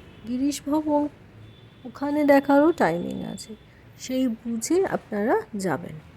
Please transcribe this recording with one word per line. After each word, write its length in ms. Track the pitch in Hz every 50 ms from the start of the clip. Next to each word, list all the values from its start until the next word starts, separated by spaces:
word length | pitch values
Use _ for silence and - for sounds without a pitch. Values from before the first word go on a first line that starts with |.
| - - - - -
গিরিশ 300 | 220 247 254 269 294 277 - - 277
ভবন 340 | 294 311 302 302 294 294 294 294 - - - - - - - - - - - - - - - 240
ওখানে 320 | - - 285 294 - 302 294 277
দেখারও 360 | 277 277 277 277 277 285 294 339 330 -
টাইমিং 340 | 226 165 165 175 - - - - - -
আছে, 200 | - - - - 214 - - - - - - - - - -
সেই 200 | - 262 262 262 254 226 -
বুঝে 360 | - 233 233 226 - - 320 370 381 - -
আপনারা 380 | - - - 220 202 208 247 359 453 427 - - 202 190
যাবেন। 300 | 180 147 175 175 - 156 156 - - -